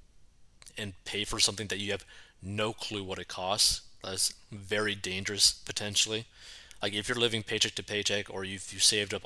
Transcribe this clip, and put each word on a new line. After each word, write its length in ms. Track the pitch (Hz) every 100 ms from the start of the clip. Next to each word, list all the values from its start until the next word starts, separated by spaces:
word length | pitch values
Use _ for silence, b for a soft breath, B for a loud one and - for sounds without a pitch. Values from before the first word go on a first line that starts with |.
| - - - - - - - -
and 260 | 101 -
pay 200 | - 101
for 160 | 104 110
something 260 | - 104 101
that 140 | 98
you 100 | 101
have 140 | 98 - B B B
no 320 | 95 104 107
clue 300 | - - 104
what 160 | 95 92
it 80 | 87
costs. 540 | - 92 107 - - - -
That's 320 | 98 92 - - -
very 420 | 104 98 104 107
dangerous, 580 | 98 92 92 101 98 -
potentially. 760 | - - - - 101 107 110 - B B B B B
Like, 120 | 104
if 160 | 104 104
you're 100 | 120
living 240 | 117 110
paycheck 320 | - 110 110
to 80 | -
paycheck, 480 | 98 104 101 104 98
or 140 | 95
you've, 280 | 95 95 -
you 60 | 98
saved 340 | - 107 101
up 120 | 101